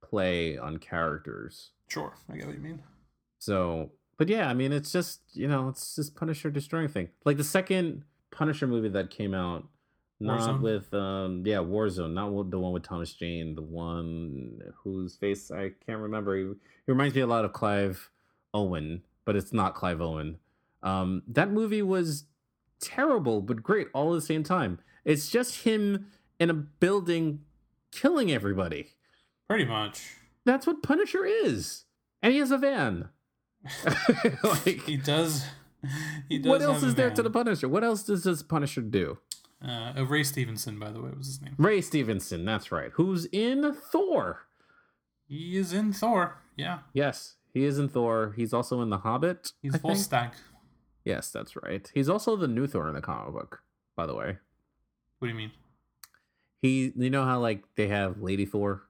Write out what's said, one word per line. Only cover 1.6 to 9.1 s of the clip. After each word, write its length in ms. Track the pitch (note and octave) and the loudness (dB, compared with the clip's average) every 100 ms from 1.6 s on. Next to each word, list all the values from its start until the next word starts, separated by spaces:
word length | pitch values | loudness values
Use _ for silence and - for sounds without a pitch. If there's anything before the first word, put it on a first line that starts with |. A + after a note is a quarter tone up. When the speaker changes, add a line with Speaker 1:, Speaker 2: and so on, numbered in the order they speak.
| - _ _ | -20 _ _
Speaker 2:
Sure, 260 | - - - - | -8 -8 -12 -16
I 60 | D#3 | -12
get 80 | D3 | -10
what 80 | D3 | -10
you 60 | |
mean. 200 | D3 D#3+ - - _ _ _ _ | -10 -12 -16 -20 _ _ _ _
Speaker 1:
So, 520 | - G2 F2 E2 D#2 _ _ _ | -2 0 0 -2 -6 _ _ _
but 120 | D#3+ | 2
yeah, 180 | A3 E3 | 2 2
I 40 | |
mean, 180 | B2 C3+ | 0 0
it's 200 | D3 D3 | 0 -2
just, 260 | F3+ E3+ - _ | -2 -2 -8 _
you 160 | - C#3 | -6 0
know, 180 | C#3+ C3 | 0 0
it's 280 | C3+ - - | -4 -10 -6
just 180 | D3 - | -6 -4
Punisher 340 | D#3+ D3+ D#3+ | -6 -4 -4
destroying 380 | D3 C#3+ E3 D#3 | -4 -4 -2 -2
thing. 220 | D3 E2+ _ - | -2 -6 _ 0
Like 100 | C#3+ | 2
the 80 | |
second 600 | C#3+ F#3+ F#3 F#3+ E3+ D3 - _ _ | 2 2 2 2 0 -4 -12 _ _
Punisher 360 | - D#3 D3 C3 | -2 0 2 2
movie 200 | A#2+ A2 | 2 2
that 200 | G2 | 0
came 240 | F#2 | -2